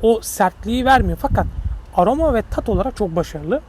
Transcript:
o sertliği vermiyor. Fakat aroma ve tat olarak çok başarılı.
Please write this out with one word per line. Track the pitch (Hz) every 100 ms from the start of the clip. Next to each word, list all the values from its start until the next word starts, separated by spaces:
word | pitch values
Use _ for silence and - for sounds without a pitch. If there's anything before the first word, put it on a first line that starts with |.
o | 220 226
sertliği | - - 185 - 202 240 254
vermiyor. | 262 196 165
Fakat | 269 - 175 - - - - -
aroma | 180 277 320
ve | 240
tat | - - -
olarak | 196 220 -
çok | 202 165
başarılı. | 160 156 151 262